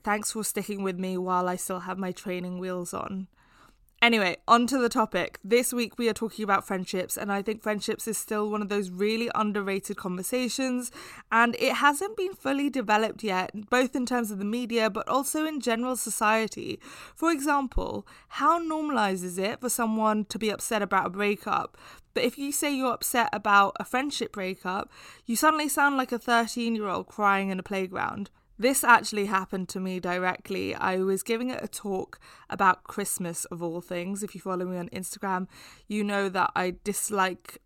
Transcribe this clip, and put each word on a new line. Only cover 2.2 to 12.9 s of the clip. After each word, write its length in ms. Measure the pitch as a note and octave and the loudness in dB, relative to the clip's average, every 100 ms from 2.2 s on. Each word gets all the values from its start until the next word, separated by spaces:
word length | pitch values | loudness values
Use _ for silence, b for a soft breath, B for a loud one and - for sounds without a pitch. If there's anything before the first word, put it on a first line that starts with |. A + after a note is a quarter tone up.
| G3 F3+ F3+ F3+ | -6 -6 -6 -6
wheels 340 | F#3 F3+ F3 | -6 -6 -6
on. 340 | - - F#3+ F#3+ b b b b b _ _ | -6 -6 -8 -10 b b b b b _ _
Anyway, 340 | A#3 A3+ F#3 - - | 4 6 2 0 6
on 180 | A#3 A#3+ | 6 6
to 100 | C4+ | 2
the 120 | A#3 | 2
topic. 500 | B3+ G#3+ F#3 D#3 - F#3+ | 2 0 0 -2 -6 2
This 260 | A#3 B3 | 4 4
week 260 | B3 A3+ - | 0 -2 0
we 120 | A#3 | -2
are 40 | |
talking 300 | G#3 A3+ - | 0 -4 -4
about 240 | G#3 G3 - | 0 0 0
friendships, 480 | F#3+ F#3 F#3 F3+ - | -4 -2 -4 -4 -4
and 160 | G3+ | -4
I 100 | G3+ | -2
think 220 | G3+ G#3+ | -2 -4
friendships 420 | G#3+ G#3 G#3+ - A#3 | -4 -2 -4 -4 -4
is 120 | G#3 | -6
still 320 | - G#3+ G#3 | -4 -2 -2
one 100 | G#3+ | -2
of 60 | G3+ | -2
those 220 | G3+ F#3+ | -2 -2
really 400 | F3+ G#3 A3 A#3 | 0 0 0 0
underrated 600 | - G#3+ G#3 G3 G3 - G3+ | 0 0 0 -2 -4 -4 -6
conversations, 960 | F#3 F3+ F#3 B3+ B3 - C4 B3 A#3+ B B B - | -4 -4 -2 -2 0 0 0 -2 -4 B B B 0
and 240 | A3+ A#3+ - | 4 4 2
it 180 | C4 A#3 | 0 4
hasn't 420 | C#4+ C#4+ G4+ A4 | 4 4 -2 -4
been 160 | F#4 | -4
fully 360 | - C4+ C#4 C#4+ | -4 -2 0 0
developed 540 | C4+ G#3 | 0 2